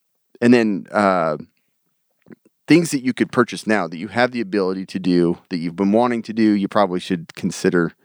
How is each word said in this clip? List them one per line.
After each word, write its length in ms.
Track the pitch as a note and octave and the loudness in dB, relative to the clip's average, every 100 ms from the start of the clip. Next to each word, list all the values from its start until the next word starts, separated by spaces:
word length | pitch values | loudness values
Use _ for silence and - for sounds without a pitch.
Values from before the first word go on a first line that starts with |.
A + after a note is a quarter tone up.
| _ _ _ - | _ _ _ 0
and 100 | A#2+ | 4
then, 340 | B2 A2 F#2+ - | 4 4 -4 -4
uh, 460 | G#2 G2+ F#2 D#2+ D2+ - _ _ _ _ _ _ _ _ - _ _ - | 0 0 2 -2 -4 -10 _ _ _ _ _ _ _ _ -20 _ _ 2
things 220 | D#3 E3 | 4 4
that 120 | C#3 | -2
you 120 | B2 | -4
could 180 | A#2 A2+ | -2 -2
purchase 340 | - A#2 F#2 - | 0 0 -2 -2
now 220 | G#2+ E2+ | -2 -2
that 80 | E2 | -6
you 120 | G#2 | -6
have 240 | A2+ B2 | -2 -2
the 80 | B2 | -2
ability 420 | G2+ G2+ F#2 F#2+ | -4 -2 -2 -4
to 140 | F#2+ G2 | -8 -4
do, 400 | F#2 F2 E2+ E2+ - | 0 2 2 0 -6
that 80 | F2 | -6
you've 200 | E2+ E2+ | -6 -2
been 160 | G2 | 2
wanting 280 | G#2+ A#2+ A#2 | 2 2 -2
to 120 | A2 | -4
do, 180 | A2 A2 | 0 2
you 160 | G#2 F#2+ | 2 0
probably 320 | A2 G2 F2+ | 0 0 -2
should 340 | - F2+ D#2+ | -4 -6 -8
consider, 580 | - F#2 - F#2+ F2 E2 - | -8 -8 -2 0 0 0 -4